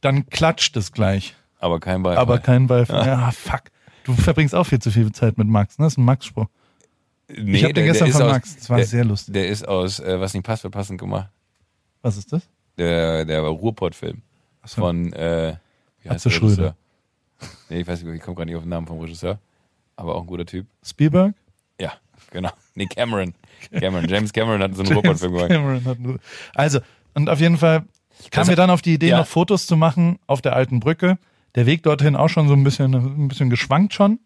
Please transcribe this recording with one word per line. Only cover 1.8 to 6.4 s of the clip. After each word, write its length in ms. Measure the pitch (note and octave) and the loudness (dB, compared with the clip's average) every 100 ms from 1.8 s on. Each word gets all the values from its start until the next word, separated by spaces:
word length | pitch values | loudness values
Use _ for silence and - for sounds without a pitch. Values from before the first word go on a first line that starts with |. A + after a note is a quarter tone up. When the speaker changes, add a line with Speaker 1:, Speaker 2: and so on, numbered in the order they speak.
| F2+ F#2 | -2 -2
Speaker 2:
Beifall. 180 | F2+ F2 | 0 2
Speaker 1:
Aber 160 | B2 A#2+ | 2 0
kein 280 | - B2+ B2+ | 4 4 4
Beifall. 380 | B2 A#2+ - B2 | 2 2 0 0
Speaker 2:
Ja. 140 | C3 A#2+ | 0 -2
Speaker 1:
Ja, 60 | |
fuck. 320 | A#2 - - _ _ _ _ | -4 -6 -8 _ _ _ _
Du 100 | - | -2
verbringst 400 | B2 - D3+ D3 | 2 2 4 2
auch 120 | F3 F3 | 2 0
viel 140 | C3 | 0
zu 120 | - | 2
viel 200 | G#2+ A2 | 2 0
Zeit 260 | - A2+ G#2+ | 2 0 2
mit 80 | G#2+ | 2
Max, 300 | A2 G2+ - | 2 0 0
ne? 60 | D#3 | 0
Das 80 | |
ist 40 | C3+ | 2
ein 80 | A#2+ | 2
Max-Spruch. 400 | B2+ - - | 2 -2 -6